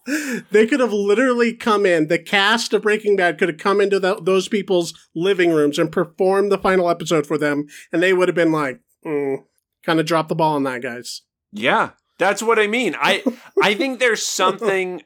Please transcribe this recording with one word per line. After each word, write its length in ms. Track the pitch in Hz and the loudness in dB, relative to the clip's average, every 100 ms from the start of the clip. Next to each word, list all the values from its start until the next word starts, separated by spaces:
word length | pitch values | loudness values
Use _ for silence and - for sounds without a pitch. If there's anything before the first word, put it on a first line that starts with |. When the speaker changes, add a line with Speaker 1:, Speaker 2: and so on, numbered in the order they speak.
| - 302 285 214 - | -8 -6 -6 -8 0
Speaker 1:
They 160 | 208 226 | 2 4
could 140 | 285 | 2
have 120 | 233 | 0
literally 640 | 202 202 208 262 240 233 | 0 2 2 2 2 0
come 320 | 233 226 208 196 | 0 0 2 4
in, 220 | 165 156 | 2 2
the 100 | 170 | -2
cast 540 | - 202 202 233 - | 0 2 2 2 0
of 80 | 208 | -2
Breaking 320 | 208 214 208 | 0 0 0
Bad 240 | 196 175 160 | 2 2 0
could 100 | 180 | -2
have 100 | 160 | -2
come 220 | 202 202 | -2 0
into 200 | 202 196 | 2 0
the, 160 | 185 190 | -2 -2
those 320 | 165 190 185 | 0 0 0
people's 440 | 208 185 180 165 - _ | -4 0 0 -2 -8 _
living 380 | 165 190 185 170 | -4 0 2 2
rooms 260 | 156 147 151 | 4 2 0
and 140 | 165 | -2
performed 580 | 185 165 - 190 196 202 | -2 -4 0 2 2 2
the 80 | 196 | 0
final 320 | 196 190 175 | 2 2 2
episode 340 | 170 160 160 | -2 -2 -2
for 140 | 147 151 | 0 -2
them, 280 | 147 143 147 - - | -2 -4 -6 -12 -6
and 100 | 170 | 0
they 100 | 185 | 2
would 140 | 185 180 | 2 2
have 80 | |
been 160 | 170 165 | 2 2
like, 300 | 156 135 123 _ _ 165 | 0 -2 -8 _ _ -8
"Mm, 380 | 147 139 135 _ _ _ _ - | -4 -4 -6 _ _ _ _ -2
kinda 160 | 160 | 0
dropped 260 | 160 165 156 | 2 0 0
the 60 | |
ball 220 | 165 156 147 | 0 0 0
on 80 | |
that, 180 | 135 127 | -2 -4
guys." 400 | 127 120 - - _ _ _ | -8 -10 -12 -16 _ _ _
Speaker 2:
Yeah, 380 | 104 127 214 131 - _ - | -6 0 0 -2 -8 _ -4
that's 240 | 185 202 | -2 0
what 160 | 220 214 | 0 2
I 80 | 208 | 2
mean. 300 | 240 208 127 | 0 -2 -2
I, 240 | 156 190 254 233 | 0 0 -2 -6
Speaker 1:
<laughs> 200 | - - | -8 -2
Speaker 2:
I 120 | 190 | 0
think 260 | 208 269 247 | 0 -4 -2
there's 260 | 247 214 - | -2 -2 -4
something, 760 | - 185 190 220 190 185 180 | -2 -2 0 -2 -2 -4 -8